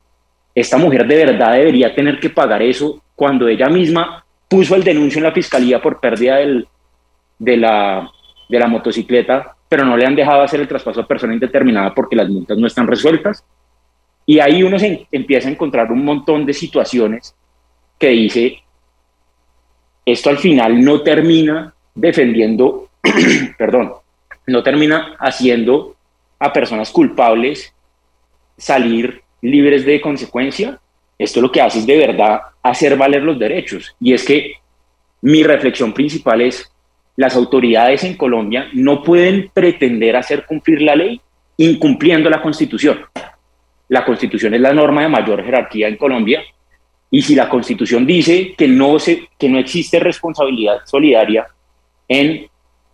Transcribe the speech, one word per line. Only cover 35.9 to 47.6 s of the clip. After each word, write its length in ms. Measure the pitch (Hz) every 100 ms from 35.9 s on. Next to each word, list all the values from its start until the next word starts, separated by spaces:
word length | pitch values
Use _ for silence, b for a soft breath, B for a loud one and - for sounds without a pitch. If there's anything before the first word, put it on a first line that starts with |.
principal 480 | 113 147 156 135 113
es, 300 | 123 123 - _ _ _ _ -
las 180 | 131
autoridades 720 | 127 123 135 120 113 120 139
en 120 | 185 180
Colombia 500 | 131 117 104 120 139
no 280 | 127 135 143
pueden 480 | 156 175 180 196 190
pretender 600 | - 180 - 131 113 113 120
hacer 280 | 127 147
cumplir 380 | - 156 - 151
la 120 | 151
ley 260 | 147 190 240 _ _ _ -
incumpliendo 720 | 160 156 151 123 156 160 160
la 140 | 156
Constitución. 580 | 156 147 151 107 139 104 - - - - _ _ _ _ -
La 160 | 127
Constitución 480 | 123 113 127 104 110
es 60 | 113
la 140 | 131
norma 280 | 147 147 147
de 60 | 156
mayor 340 | 131 107 101
jerarquía 460 | 110 127 113 110 107
en 80 | 104
Colombia, 460 | 143 123 107 123 - _ _ _ _ _ _
y 120 | 135
si 120 | 135
la 140 | 135 120
Constitución 560 | 127